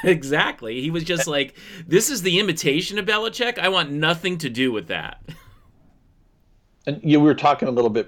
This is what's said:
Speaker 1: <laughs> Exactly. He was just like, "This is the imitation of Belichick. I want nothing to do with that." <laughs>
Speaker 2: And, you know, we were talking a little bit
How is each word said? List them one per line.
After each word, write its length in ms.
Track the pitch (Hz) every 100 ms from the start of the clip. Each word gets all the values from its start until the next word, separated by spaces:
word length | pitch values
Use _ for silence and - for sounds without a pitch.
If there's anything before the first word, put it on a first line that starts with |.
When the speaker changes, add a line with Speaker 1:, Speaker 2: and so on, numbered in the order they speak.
Speaker 1:
<laughs> 40 |
Exactly. 760 | 175 165 139 151 202 - 113 123
He 100 | 147
was 140 | 165
just 220 | 160 175 147
like, 280 | 143 135 - - 185 165
"This 220 | 180 233
is 140 | 254
the 160 | 185 175
imitation 600 | 208 151 151 147 175 202
of 60 |
Belichick. 540 | 202 214 220 - 240 240
I 100 | 180
want 220 | 185 147
nothing 480 | 147 156 165 185 180
to 100 | 147
do 240 | 117 131
with 140 | 107 85
that." 360 | 87 - - -
<laughs> 80 | - - - _ _ _ _ _ _ _ _ _ _ _ _ -
Speaker 2:
And, 140 | 147
you 160 | 160 147
know, 60 |
we 40 | 151
were 60 |
talking 320 | 139 147 139 123
a 40 |
little 180 | 120 117
bit 160 | 110